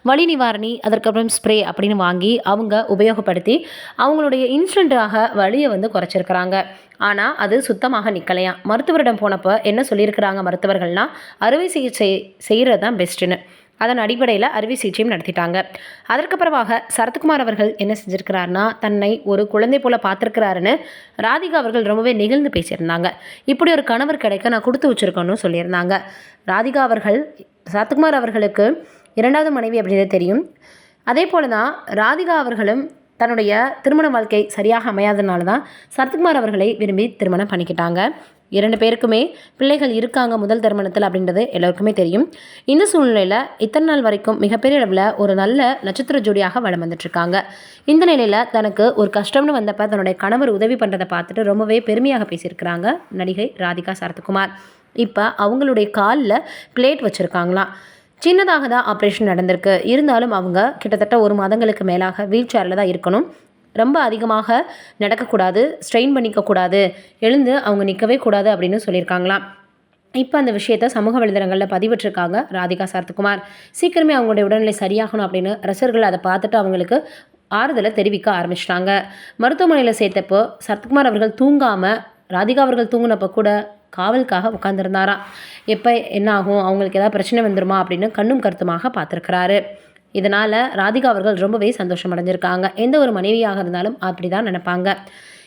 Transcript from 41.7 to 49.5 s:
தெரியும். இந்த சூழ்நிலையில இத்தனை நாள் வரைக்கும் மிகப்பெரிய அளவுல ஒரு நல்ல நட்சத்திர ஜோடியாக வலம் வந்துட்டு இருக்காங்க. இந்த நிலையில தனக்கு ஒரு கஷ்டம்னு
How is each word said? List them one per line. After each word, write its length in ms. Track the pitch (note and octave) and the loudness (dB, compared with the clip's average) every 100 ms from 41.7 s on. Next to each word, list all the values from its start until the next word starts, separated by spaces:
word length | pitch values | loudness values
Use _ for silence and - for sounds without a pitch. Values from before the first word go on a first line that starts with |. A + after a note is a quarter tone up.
| F3 G#3 | 0 0
தெரியும். 380 | G#3 E3+ G3 E4 - - - - | 2 0 2 -2 -6 -20 -10 0
இந்த 220 | D4 G4+ | 2 4
சூழ்நிலையில 420 | E4+ C4 G#3+ F#3+ G#3+ C4+ - | 4 4 2 2 0 -2 -6
இத்தனை 300 | A3 D#4 D#4+ | -2 0 2
நாள் 140 | D4 | 2
வரைக்கும் 380 | A3 G#3 G#3+ A3 | 2 0 -2 0
மிகப்பெரிய 400 | G#3 A3+ C4 C#4+ | 0 2 2 2
அளவுல 360 | A3 F#3 G3+ A3 | 2 2 0 0
ஒரு 200 | G3+ F#3+ | 0 2
நல்ல 440 | G3 C4 B3+ C4 | 2 2 2 0
நட்சத்திர 380 | G3 F#3+ B3+ C#4 | -6 -6 -2 0
ஜோடியாக 420 | G#3+ G3+ F#3 B3 | 2 0 0 0
வலம் 200 | A3 F3 | -2 -2
வந்துட்டு 180 | E3 E3 | -4 -8
இருக்காங்க. 460 | E3+ E3+ E3+ F#3+ - - - - - | -6 -2 0 0 -4 -18 -20 -8 2
இந்த 200 | D#4 F4 | 4 6
நிலையில 440 | D4 A3 G#3 A#3+ | 4 4 2 2
தனக்கு 440 | A3+ G#3+ G3 A3+ G#3+ | 0 0 2 2 4
ஒரு 140 | G3+ | 0
கஷ்டம்னு 420 | G#3 G#3 C#4 D4 | 0 0 0 2